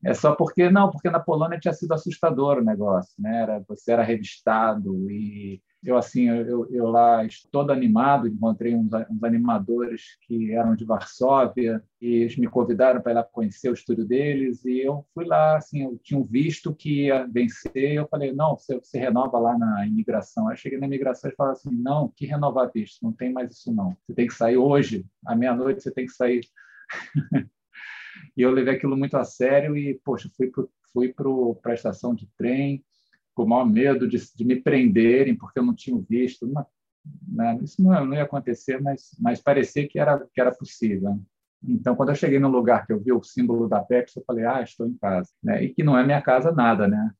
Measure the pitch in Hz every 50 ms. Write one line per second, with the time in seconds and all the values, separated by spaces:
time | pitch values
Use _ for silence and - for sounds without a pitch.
0 | - 131 127 - - 151 151 - 165 151 - - 175 180 185 202 196 196 147 147
1 | - 180 165 165 156 - 160 156 156 165 170 170 - 185 160 - - 165 160 156
2 | - 175 147 - - 165 139 123 139 143 143 131 117 110 107 98 104 101 98 90
3 | 92 _ _ - 101 107 113 117 113 107 107 104 98 _ 104 - - - 117 117
4 | 113 107 117 110 104 - - - _ 113 110 110 113 110 107 104 98 98 95 92
5 | 95 98 101 104 107 104 104 101 101 98 98 95 _ _ _ _ - - 123 123
6 | 120 - - 131 123 120 117 120 117 117 123 120 117 - 127 123 117 113 113 117
7 | 120 117 117 113 113 110 - - _ _ - 143 143 139 139 131 127 117 107 110
8 | 127 139 143 139 117 113 107 107 110 113 110 - 113 117 117 117 113 107 110 110
9 | 113 - 110 107 113 117 117 117 120 123 113 107 98 101 117 120 120 117 117 -
10 | - - - _ _ _ 120 113 110 107 110 117 117 113 113 110 117 110 110 101
11 | - - - - 123 131 139 135 127 113 - 127 123 113 113 110 - _ _ _
12 | 117 120 120 117 117 117 113 - 120 113 - 127 117 98 120 98 127 131 127 123
13 | - 123 117 117 117 - _ - 113 104 98 - - 127 120 - - - 117 110
14 | 113 107 120 131 143 147 143 139 135 127 120 113 _ 127 127 127 131 135 147 147
15 | 143 _ _ 165 170 170 160 156 156 156 156 151 151 - - 143 139 131 120 117
16 | _ - 147 139 127 104 110 127 147 160 151 - - 165 151 _ - 151 147 143
17 | 143 139 135 131 127 123 110 120 123 117 - - - - - 131 135 143 147 147
18 | 151 - - 151 139 135 139 139 156 160 139 - _ - 135 123 _ _ - 131
19 | 123 131 110 123 131 127 123 117 117 117 120 233 117 226 214 202 101 208 214 214
20 | 110 - - 214 - - _ - 110 110 123 - - 135 135 131 139 139 139 131
21 | 135 131 123 - - 139 - - 143 135 131 - _ 139 127 120 120 131 143 151
22 | 147 - _ _ 147 - 147 147 143 143 117 131 123 123 - 113 107 98 - _
23 | - 113 110 _ 123 127 127 127 127 120 - - - - 117 107 98 92 92 _
24 | _ - 117 - 123 120 - - 117 117 120 127 123 143 143 143 135 - 110 98
25 | 92 - _ _ - - 117 113 123 127 120 120 127 135 135 131 - 135 - -
26 | 127 123 - - 127 120 123 120 117 _ _ _ - _ _ - - _ - -
27 | - - - - - - - 135 - - _ _ _ _ _ - - - - -
28 | - - - - - - _ - 123 127 131 131 123 127 135 131 - 139 135 135
29 | 139 143 - 139 120 - - - 127 131 139 143 143 151 147 147 143 143 135 -
30 | _ 139 127 113 - - _ _ 131 127 - - 127 - _ _ _ _ _ 123
31 | 123 127 127 - 139 139 131 131 123 117 113 - _ 117 117 117 - 113 98 -
32 | - 123 120 110 101 - _ _ 107 117 127 135 139 143 143 139 _ _ _ _
33 | _ _ _ _ _ _ _ - 117 107 117 123 127 117 104 113 131 139 135 123
34 | 127 123 123 117 - - _ - 117 123 127 123 - 156 139 135 127 117 95 113
35 | 113 117 117 131 139 131 117 - - - _ 131 123 123 117 - - - 123 113
36 | 92 _ 110 120 127 123 - _ - 120 139 147 139 _ _ _ _ _ _ _
37 | _ 151 - - - - - 110 117 117 117 120 - 151 - - 185 185 185 165
38 | 139 131 139 147 147 139 - 139 135 - 117 - - - 131 135 139 139 139 127
39 | _ _ - - 117 120 123 123 _ 143 143 143 127 - - 147 147 147 _ 151
40 | 147 147 143 - 123 - _ - 127 123 123 - - - - - - 110 101 95
41 | 95 101 101 104 101 _ _ _ _ _ _ _ - - 123 110 - 127 123 123
42 | 139 127 143 143 - 151 135 139 139 135 131 123 113 113 123 127 - - 110 104
43 | 101 123 123 117 - - - 127 123 117 117 117 117 110 107 104 101 - 123 123
44 | 123 - _ - - - 123 117 113 117 131 135 120 - - _ 117 117 123 -
45 | - 98 95 90 92 - _ _ - 110 107 - - 135 127 - 156 151 139 123
46 | 127 139 143 139 - - 127 127 127 165 165 147 120 117 113 98 104 101 101 107
47 | 107 110 - _